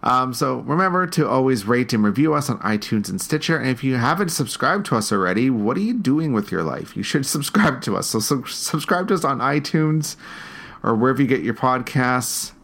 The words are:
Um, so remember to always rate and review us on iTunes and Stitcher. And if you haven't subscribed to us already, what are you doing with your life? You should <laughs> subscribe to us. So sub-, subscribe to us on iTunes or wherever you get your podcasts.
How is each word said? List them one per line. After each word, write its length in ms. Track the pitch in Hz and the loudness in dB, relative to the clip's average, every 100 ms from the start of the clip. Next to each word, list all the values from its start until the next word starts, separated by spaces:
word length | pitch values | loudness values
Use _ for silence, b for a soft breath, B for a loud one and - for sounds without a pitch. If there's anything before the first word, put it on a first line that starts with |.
Um, 320 | - 127 127 | 2 2 2
so 220 | 123 139 127 | -2 -2 -2
remember 460 | 113 156 190 180 180 | -2 0 2 2 0
to 200 | 170 135 | 0 2
always 380 | 127 131 127 98 | 4 4 2 2
rate 260 | 120 123 | 0 2
and 100 | 117 | 2
review 320 | 104 98 156 | 2 4 2
us 140 | 151 139 | 2 0
on 80 | 113 | -4
iTunes 480 | 87 107 - 110 101 | 0 -2 0 -2 -2
and 120 | 95 | -6
Stitcher. 360 | - 156 - 165 | -2 -2 0 0
And 100 | 127 | 0
if 140 | 123 | -2
you 100 | 135 127 | 0 2
haven't 320 | 123 175 196 | 2 2 0
subscribed 560 | - 127 - 127 190 - | -2 -4 -2 0 0 0
to 100 | 120 | 0
us 160 | 104 | 2
already, 380 | 104 92 95 127 | 0 2 2 2
what 260 | 123 104 147 | 2 0 0
are 40 | |
you 140 | 214 | -2
doing 380 | 247 175 143 160 | -2 0 2 2
with 180 | 117 101 | 0 0
your 120 | 90 | -2
life? 320 | 80 67 - - | -2 -4 -8 -8
You 60 | |
should 220 | - 151 135 | -2 -2 -2
<laughs> 80 | 156 | -4
subscribe 440 | 143 - 202 131 | 0 2 2 2
to 140 | - 95 | -2 -2
us. 120 | - | 0
So 100 | 110 | -2
sub-, 300 | 107 143 - | 0 -2 -4
subscribe 580 | - - 156 - 180 185 | -8 -4 -4 0 0 2
to 60 | |
us 100 | 190 | 0
on 140 | 160 135 | 0 0
iTunes 800 | 127 147 143 160 156 156 151 - B B B B B B | 0 0 0 0 2 2 -2 -8 B B B B B B
or 120 | - 113 | 0 2
wherever 260 | 123 127 | 2 2
you 60 | 139 | 2
get 140 | 131 | 2
your 120 | 104 | 0
podcasts. 1000 | 113 131 127 123 143 127 127 120 - - - | -2 0 0 -2 0 2 0 -2 -6 -8 -14